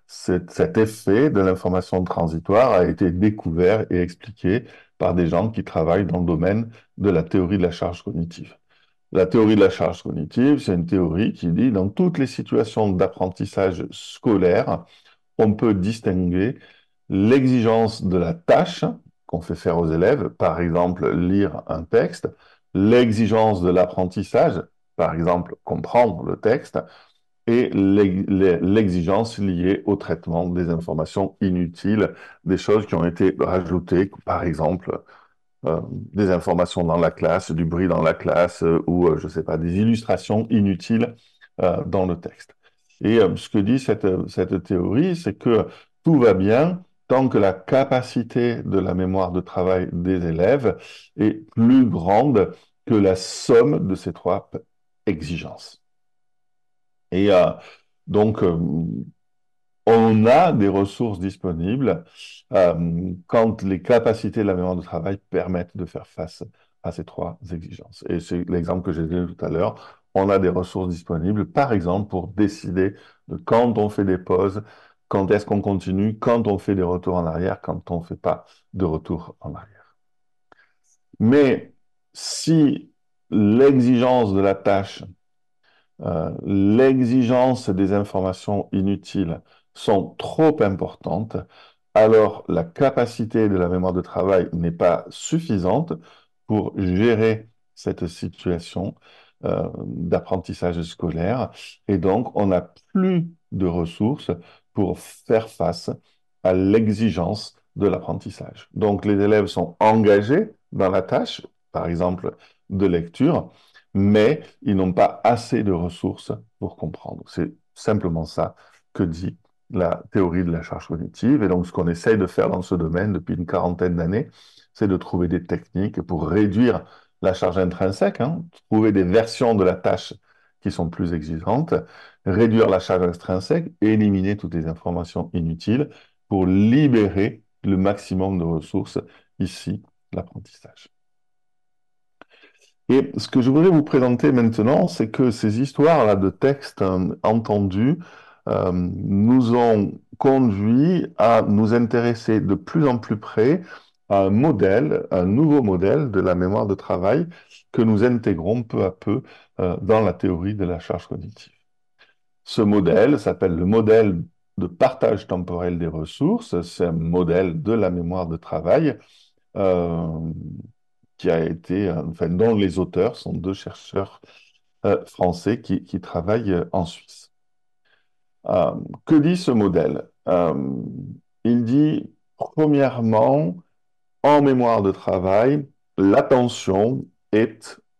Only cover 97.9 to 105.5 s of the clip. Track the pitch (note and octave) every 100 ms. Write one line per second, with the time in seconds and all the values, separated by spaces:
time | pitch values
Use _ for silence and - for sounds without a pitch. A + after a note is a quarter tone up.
97.9 | F#2+ F2 - F#2+ - F2+ E2+ - F2 G2
98.9 | - _ _ _ _ - G1+ - - G#1
99.9 | C2+ E2+ F2+ - F#2+ F2+ F2 F2+ E2+ E2
100.9 | - F2 D#2+ F2+ B2+ F#2 - - - -
101.9 | G2 F#2+ G#2+ A#2+ - G2 F2+ F2 _ _
102.9 | F#3+ F#3 F3+ E3+ - - - F#2 F2 E2
103.9 | - G#2+ D3+ - E2+ - _ _ A2 F2+
104.9 | F2 - - - A2 A2